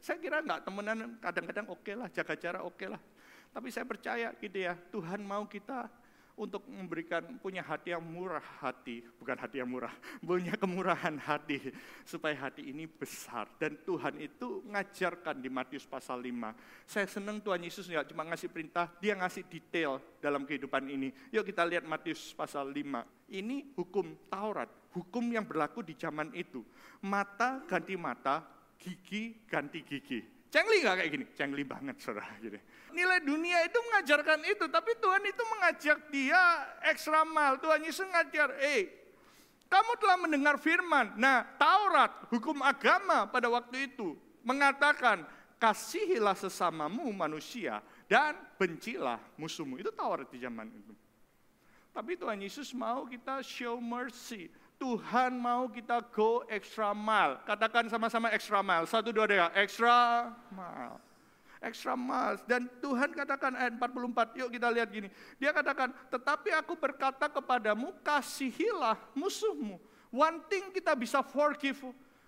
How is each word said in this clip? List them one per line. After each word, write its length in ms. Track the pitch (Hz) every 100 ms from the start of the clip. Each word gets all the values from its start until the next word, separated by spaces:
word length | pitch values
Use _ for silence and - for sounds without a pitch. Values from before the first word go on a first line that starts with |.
saya 160 | - 339
kira 240 | 330 302
nggak 240 | 311 160 -
temenan, 480 | 196 208 226 233 226
kadang-kadang 480 | - 170 165 202 208
oke 220 | 175 -
lah, 160 | 208 214
jaga 240 | - 160
jarak 320 | 156 170 185 170
oke 200 | - 160
lah. 80 | 214 - _ - - -
Tapi 160 | - 247
saya 160 | 226 254
percaya 480 | 220 233 233 233 -
gitu 160 | 208 190
ya, 160 | 180 175 -
Tuhan 320 | 214 165 202
mau 240 | 202 202 214
kita 400 | 202 - 262 226 - _ _ _
untuk 320 | - 208 196 -
memberikan, 560 | 196 180 165 165 170 165 -
punya 240 | 190 185
hati 320 | 156 151 175
yang 80 | 175
murah 400 | 165 170 185 151 - -
hati, 480 | 131 - - 117 117 -
bukan 160 | 120 123
hati 240 | 123 135
yang 80 | 123
murah, 240 | 127 117 - -
<laughs> 160 | - 160
punya 320 | 180 175 165
kemurahan 560 | 190 180 180 165 170
hati, 560 | 151 147 147 - 139 127 - - -
supaya 320 | - 165 156
hati 400 | 143 135 - 143
ini 160 | 143 160
besar. 560 | - 131 - - 117 104
Dan 240 | - 156 151 -
Tuhan 320 | 165 147 147
itu 480 | 151 - 247 - -
ngajarkan 720 | 202 196 - 180 170 160 139
di 80 | 131
Matius 400 | 127 127 143 -
pasal 320 | 131 - 127
lima. 320 | 123 120 110 113 - - -
Saya 160 | 214 196
senang 320 | 208 202 214
Tuhan 240 | 208 180
Yesus 240 | 170 202 180
nggak 240 | 160 139
cuma 160 | 160 160
ngasih 240 | 165 175
perintah, 400 | 170 156 175 165 -
dia 160 | 208
ngasih 320 | 196 180 196 -
detail 560 | 160 - 175 151 135 - -
dalam 240 | 147 143
kehidupan 400 | 135 143 139 135 135
ini. 240 | 139 135 - -
Yuk 160 | 220 196
kita 160 | 180
lihat 240 | 170 170 160
Matius 480 | 156 165 151 -
pasal 320 | - 156 143 139
lima. 400 | 139 143 127 - _ -
Ini 400 | 190 214 277 - -
hukum 480 | 175 202 165 160 -
Taurat, 400 | 190 214 180 117 - _
hukum 320 | 180 175 240 233
yang 160 | 226 202
berlaku 400 | 147 147 - 160
di 80 |
zaman 400 | 151 165 151 151
itu. 320 | 175 - 131 107 - - - 196
Mata 560 | 202 196 - 247 262
ganti 320 | - 180 170
mata, 480 | 185 160 117 135 151 156 - _
gigi 640 | _ 180 175 - 208 226 220 -
ganti 400 | 165 143 165 135
gigi. 480 | 139 - 117 - - _
Cengli 320 | 294 403 427 247
nggak 100 | 185
kayak 80 | 165
gini? 160 | 147 -
Cengli 300 | - 139 143 135
banget, 320 | - 139 -
saudara. 320 | - 104 - 104
Gitu. 160 | 110 101 - - -
Nilai 240 | 330 359 359 285
dunia 320 | 311 349 349 339
itu 80 |
mengajarkan 640 | 480 466 415 285 294 302 311 330
itu, 240 | 415 330
tapi 240 | 330 381 466
Tuhan 240 | 403 392 403
itu 160 | 403 453
mengajak 480 | 440 349 320 294 302 311
dia 280 | 269 269 349 349 330 - - 302
extra 400 | 294 302 311 311
mile. 320 | 311 285 262
Tuhan 240 | 320 311
Yesus 240 | 320 330 381
ngajar, 480 | 349 302 302 285 -
"Eh, 240 | 285 269 185 - - - - - - _ _
kamu 320 | 381 440 466
telah 160 | 403
mendengar 400 | 370 339 285 294 285
firman." 480 | 311 349 349 294 208 208
Nah, 240 | 269 254 - -
Taurat, 720 | 294 381 403 311 226 - -
hukum 320 | 233 247 294
agama 640 | 269 269 226 359 381 285 214
pada 240 | 254 233
waktu 400 | 240 240 254 269
itu 240 | - 185 139 - - 233
mengatakan, 800 | 269 277 269 294 294 247 190 147 - - _
"Kasihilah 800 | 226 202 - 381 381 254 208 185
sesamamu 720 | 190 - 180 160 151 220 294
manusia 720 | 196 156 156 - 240 151 104 - - -
dan 320 | 220 302 - -
bencilah 640 | - 185 151 214 214 135 113 -
musuhmu." 480 | - 156 - 143 127
Itu 80 | 392
Taurat 400 | 453 269 160 131
di 80 | 123
zaman 320 | 123 113 110
itu. 240 | 110 104 104 _ _ _ _ _ _ _ _ _
Tapi 240 | - 226
Tuhan 240 | 349 262 202
Yesus 320 | 196 285 277
mau 400 | 247 226 254 247
kita 320 | 247 269 269
show 320 | 254 - 247 240
mercy. 640 | 233 240 262 - - 220 165 - _
Tuhan 640 | _ 262 226 - 226 254 247
mau 320 | 240 247 254
kita 320 | 220 226 240 226
go 320 | - 220 233 240
extra 400 | 208 - - 208
mile. 460 | 208 214 214 156 131 -
Katakan 400 | 208 226 233 226
sama-sama 420 | 226 226 226 226
extra 240 | 208 - 202
mile. 260 | 196 170 165
Satu, 240 | 226 220
dua, 100 | 220
tiga. 240 | 208 202 170
Extra 760 | 196 202 - 233 240 240 233 240 226 -
mile. 480 | 190 175 139 120 - - _ _ _ - -
Extra 320 | - 233 254 254
miles. 460 | 254 262 254 202
Dan 240 | - 247 247 -
Tuhan 320 | 285 247 294
katakan 420 | 330 277 277 277 254
ayat 220 | 247 233
empat 120 | 254
puluh 180 | 254 247
empat, 240 | 240 226 -
yuk 160 | 254
kita 160 | 233 240
lihat 220 | 233 220
gini. 180 | 214 196 - - -
Dia 140 | 277
katakan, 400 | 302 - 277 254 - -
"Tetapi 400 | 254 262 302 - 311
aku 180 | 311 339
berkata 540 | 285 277 269 269 294
kepadamu, 640 | 285 262 247 214 214 302 -
kasihilah 920 | - 294 - - 269 214 427 381 233 214 - 269
musuhmu." 640 | 339 - 440 302 214 180 - - -
One 320 | 240 311 330 -
thing 240 | 392 381
kita 180 | 381 330
bisa 320 | 285 233 277
forgive 560 | - 269 294 285 269 - 254 - - _